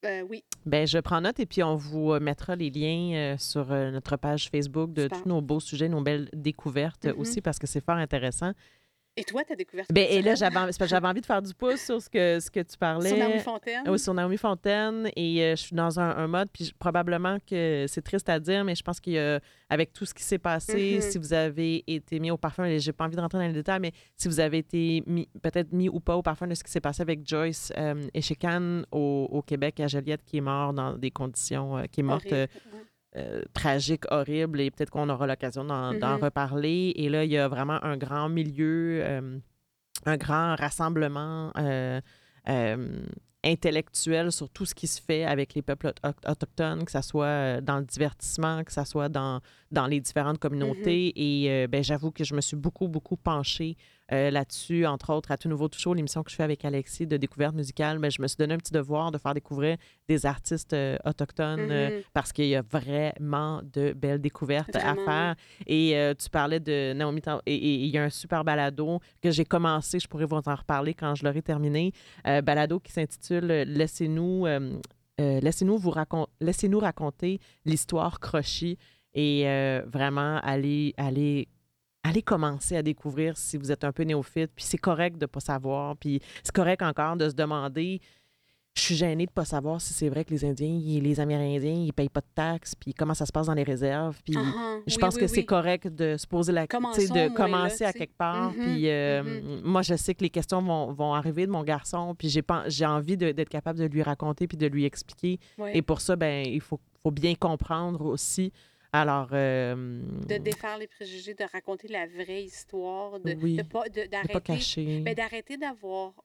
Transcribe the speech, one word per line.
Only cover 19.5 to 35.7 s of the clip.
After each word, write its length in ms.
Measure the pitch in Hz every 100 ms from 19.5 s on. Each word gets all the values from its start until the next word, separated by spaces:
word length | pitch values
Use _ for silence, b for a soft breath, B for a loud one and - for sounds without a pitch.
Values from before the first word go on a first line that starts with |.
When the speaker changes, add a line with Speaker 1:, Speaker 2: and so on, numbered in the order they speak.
| b b
Speaker 2:
avec 240 | 151 160
tout 120 | - 196
ce 100 | -
qui 80 |
s'est 160 | - 190
passé, 560 | 175 165 - 214 196 202
Speaker 1:
Mhm. 60 |
Speaker 2:
si 180 | 208 190
vous 120 | 156
avez 520 | 165 160 147 165 165 -
été 340 | 160 - 160
mis 120 | 165
au 60 | 170
parfum, 260 | 160 - 180
et 140 | 156
j'ai 120 | 143
pas 140 | 151 160
envie 100 | 165
de 60 |
rentrer 160 | 170 185
dans 80 | 175
les 80 |
détails, 280 | 160 151 190
mais 100 | 180 b b _
si 100 | 180
vous 120 | 160
avez 180 | 156 160
été 460 | 156 170 165 165 -
mis, 240 | 170 - -
peut-être 280 | - 175 160
mis 160 | 180 185
ou 100 | 170
pas 160 | - 175
au 80 |
parfum 240 | 175 151 180
de 80 | 170
ce 80 |
qui 80 | -
s'est 100 | 180
passé 220 | 147 143
avec 160 | 165 156
Joyce, 480 | 147 151 165 160 - -
euh, 300 | 151 147 143 -
Echekan 680 | 151 151 175 175 175 175 -
au, 360 | 151 147 143 135
au 120 | 147
Québec, 360 | 143 143 143 -
à 60 | 147
Joliette, 380 | 143 135 151 _
qui 120 | 151
est 40 |
mort 320 | 139 139 143
dans 240 | 139 131 127
des 140 | 131
conditions, 680 | - 131 123 - 135 139 135
euh, 60 |
qui 160 | - -
est 40 |
morte, 220 | 139 139 -
Speaker 1:
Horrible, 100 | 143
Speaker 2:
euh, 120 | 135 B B 214
Speaker 1:
ouais. 20 | 220 B _ -
Speaker 2:
euh, 280 | 65 55 -
tragique, 520 | - 156 139 143 160 -
horrible, 480 | 147 139 151 160 147
et 120 | 139
peut-être 180 | - 147
qu'on 180 | 147 147
aura 200 | 131 139
l'occasion 360 | 131 131 127
d'en, 300 | 139